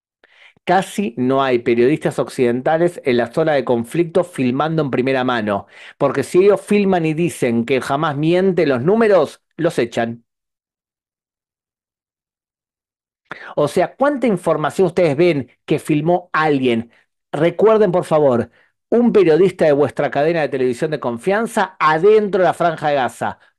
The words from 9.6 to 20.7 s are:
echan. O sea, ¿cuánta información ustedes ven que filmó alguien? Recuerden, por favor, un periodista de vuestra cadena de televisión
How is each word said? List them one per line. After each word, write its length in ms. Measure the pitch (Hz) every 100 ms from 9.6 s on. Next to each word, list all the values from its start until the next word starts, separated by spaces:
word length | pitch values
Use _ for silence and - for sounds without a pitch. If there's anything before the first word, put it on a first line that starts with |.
| 160 151
echan. 460 | 120 - 117 117 _ _ _ _ _ _ _ _ _ _ _ _ _ _ _ _ _ _ _ _ _ _ _ _ _ _ _ _ _ _ - - - -
O 120 | -
sea, 280 | 190 170 -
¿cuánta 320 | 277 285 247
información 600 | 180 - 156 147 - 185
ustedes 280 | - 175 135
ven 360 | 175 147 - _ -
que 140 | 151
filmó 500 | - 151 156 175 -
alguien? 580 | 160 156 143 123 113 113 _ _ _ _
Recuerden, 600 | 143 165 165 202 220 208
por 140 | 175 156
favor, 440 | 156 147 117 110 _ _ _ -
un 240 | 226 240
periodista 520 | 202 175 156 190 180 165
de 60 |
vuestra 360 | 143 139 - 139
cadena 300 | 139 151 170
de 80 | 143
televisión 420 | 135 127